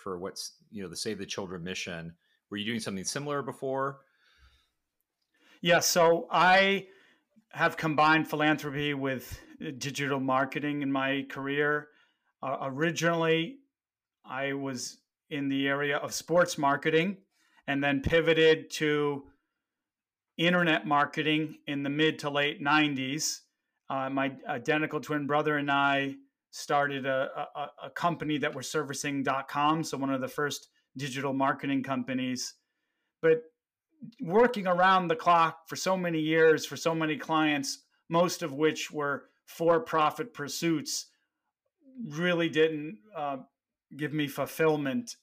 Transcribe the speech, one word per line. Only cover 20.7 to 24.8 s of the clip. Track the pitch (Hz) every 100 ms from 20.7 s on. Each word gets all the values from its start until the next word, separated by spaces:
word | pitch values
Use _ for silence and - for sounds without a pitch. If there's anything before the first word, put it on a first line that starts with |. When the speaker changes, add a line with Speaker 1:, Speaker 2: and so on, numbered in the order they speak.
| 160 156
Speaker 2:
marketing | 143 143 - 151 156 156 - -
in | 143
the | 139
mid | 147 156 -
to | 147
late | 143 143 -
nineties. | 143 156 151 135 131 151 - - _ _ _ _ -
Uh, | 135 135
my | 139 135 131 -
identical | 135 117 151